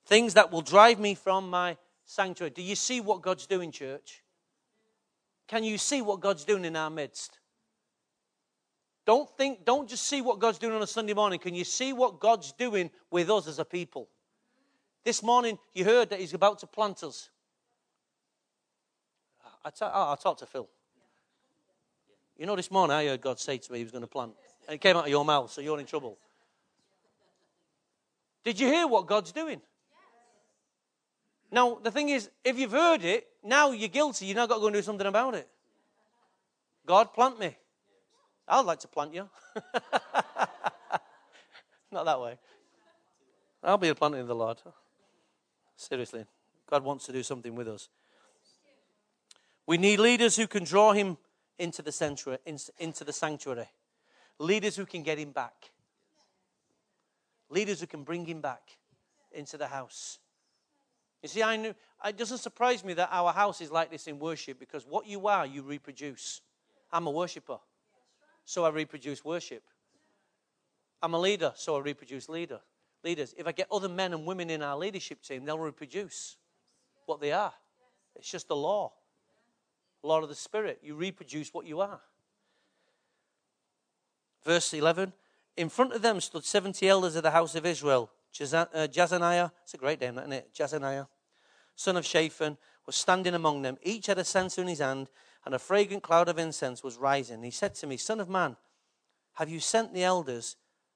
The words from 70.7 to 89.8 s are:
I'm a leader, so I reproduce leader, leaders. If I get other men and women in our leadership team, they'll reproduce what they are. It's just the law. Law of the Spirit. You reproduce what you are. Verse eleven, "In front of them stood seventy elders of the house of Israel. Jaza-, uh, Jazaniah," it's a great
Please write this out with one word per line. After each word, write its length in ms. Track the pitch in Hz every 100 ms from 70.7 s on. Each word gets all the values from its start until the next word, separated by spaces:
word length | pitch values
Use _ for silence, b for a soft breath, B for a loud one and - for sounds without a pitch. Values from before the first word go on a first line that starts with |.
| _ _ -
I'm 140 | 165 165
a 40 |
leader, 320 | 185 202 151 -
so 220 | - 143
I 20 |
reproduce 500 | 147 143 120 131 120
leader, 300 | 165 165 113 _ _ _ _
leaders. 300 | 165 165 131 -
If 80 | 165
I 60 |
get 120 | 165 185
other 180 | 202 190
men 240 | 175 190
and 140 | 165 156
women 240 | 185 165
in 100 | 160
our 160 | 143 143
leadership 460 | 190 190 - 143
team, 220 | - 131 139
they'll 120 | 160
reproduce 800 | 156 135 139 175 190 - - - _ _ _ _ _ _ -
what 140 | 147
they 100 | 147
are. 240 | 170 196 - _ _ _ _ _ -
It's 140 | -
just 180 | 180 -
the 80 | 147
law. 380 | 156 202 151 _ _ _ _ _ _ _ _ _ _ _
Law 180 | 147 160
of 80 | 151
the 60 | 147
Spirit. 420 | - 214 202 123
You 100 | 147
reproduce 580 | 151 185 185 143 156 143
what 140 | 165 170
you 140 | 156
are. 200 | 202 185 _ _ _ _ _ _ _ _ _ _ _ _ _ _ _ _ _ _ _ _ _ _ _ _
Verse 280 | - 170 - 156
eleven, 360 | 156 170 190 - _ _ _ -
"In 120 | 160
front 240 | - 254
of 100 | 233
them 180 | 226 196
stood 240 | - 160 -
seventy 420 | 208 196 185 190
elders 280 | 196 180 160
of 80 |
the 80 | 156
house 240 | 160 165 160
of 100 | 170
Israel. 460 | 156 147 131 110 _ _
Jaza-, 380 | - 143 160 170 160
uh, 120 | 151
Jazaniah," 640 | 139 175 180 175 175 175 _
it's 100 | -
a 40 |
great 220 | 151